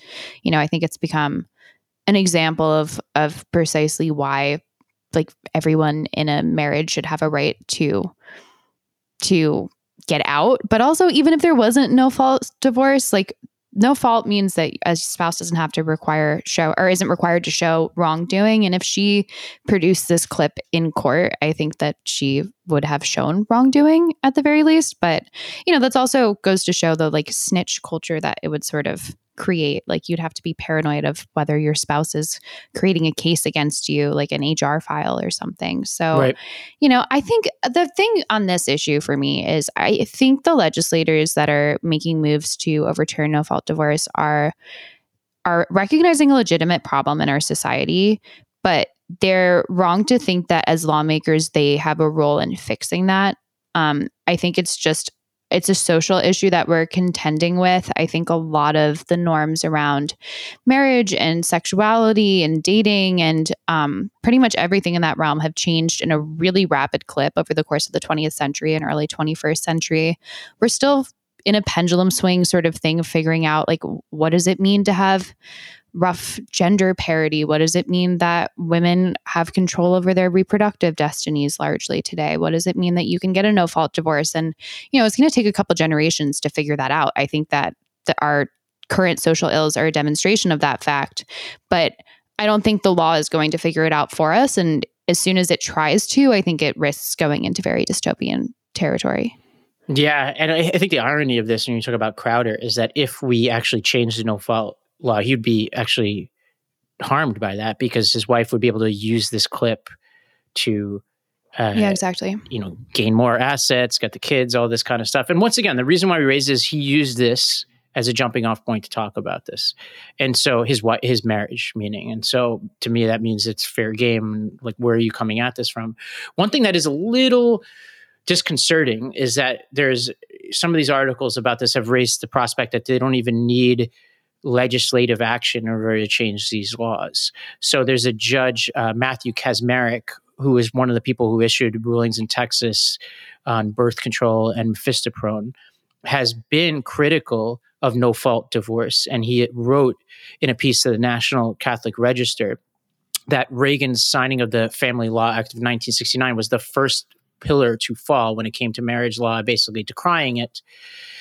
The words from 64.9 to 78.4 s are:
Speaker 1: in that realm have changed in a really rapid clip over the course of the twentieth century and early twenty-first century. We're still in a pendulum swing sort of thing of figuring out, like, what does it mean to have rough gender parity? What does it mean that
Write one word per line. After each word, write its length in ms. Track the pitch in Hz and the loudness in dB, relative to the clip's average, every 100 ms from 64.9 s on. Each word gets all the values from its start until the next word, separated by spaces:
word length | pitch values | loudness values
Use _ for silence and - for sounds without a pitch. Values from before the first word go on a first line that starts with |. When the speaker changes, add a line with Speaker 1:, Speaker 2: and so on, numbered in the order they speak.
| 170 | 0
Speaker 1:
in 80 | |
that 160 | 165 - | 0 0
realm 200 | 156 151 | 0 0
have 140 | 156 | -2
changed 480 | - - 165 165 - | -2 0 2 2 0
in 80 | - | 0
a 100 | 151 | 0
really 460 | 156 160 180 185 180 | -2 -2 0 2 2
rapid 400 | 143 139 - - | 0 0 -4 -4
clip 280 | - 139 - | -4 -2 -2
over 160 | 160 | -2
the 100 | 156 | -2
course 220 | - 147 - | -2 -2 -2
of 80 | |
the 60 | - | -4
twentieth 340 | - 156 156 | -4 -2 -2
century 400 | - 143 143 156 | -2 -4 -2 -2
and 100 | 156 | -2
early 220 | 156 151 151 | -2 -2 -4
twenty-first 580 | - 156 160 151 160 | -4 -4 -2 -2 -2
century. 540 | - 165 - 160 160 170 - - - - | -2 -4 0 0 0 -2 -8 -18 -18 -2
We're 80 | 233 | 0
still 380 | - 269 277 262 _ _ _ 196 | 2 2 2 0 _ _ _ 0
in 80 | |
a 80 | 208 | 0
pendulum 480 | 202 - 175 180 185 | 0 0 2 4 2
swing 340 | - 185 180 | 2 2 2
sort 220 | 175 180 165 | 2 2 0
of 100 | 160 | 0
thing 240 | 160 165 | -2 0
of 60 | 160 | 0
figuring 400 | 165 160 160 156 | 0 0 2 2
out, 220 | 151 - | 0 0
like, 160 | 165 - 156 - | -2 -4 -10 -10
what 220 | 156 160 | -2 0
does 160 | 175 175 | 2 2
it 120 | 180 | 2
mean 240 | 196 202 196 | 2 2 2
to 80 | |
have 420 | 190 190 190 185 - - - - - _ 170 | 2 2 2 -2 -16 -20 -20 -20 -20 _ -2
rough 440 | 180 175 - - 226 | 0 0 -8 -12 -8
gender 420 | - 175 202 190 | -2 2 2 2
parity? 520 | 185 - 160 156 156 151 | 0 -2 0 0 0 0
What 140 | 151 | 2
does 140 | 160 | 2
it 140 | 175 175 | 0 0
mean 300 | 180 180 175 | 0 0 0
that 340 | 175 170 | 0 0